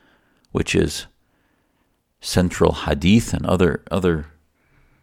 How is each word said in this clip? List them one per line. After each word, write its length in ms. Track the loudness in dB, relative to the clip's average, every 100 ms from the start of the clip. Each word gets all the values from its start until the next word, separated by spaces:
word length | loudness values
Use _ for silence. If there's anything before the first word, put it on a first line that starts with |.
| _ _ _ _ _
which 240 | -6 -2 -2
is 300 | -2 -4 -14 _ _ _ _ _ _ _ _ _ _ _
central 520 | -4 0 0 2 0
hadith 640 | 0 -2 0 4 4 2
and 100 | -2
other, 380 | 0 2 2 0 -4
other 360 | -2 0 0 -4 _ _ _ _ _ _ _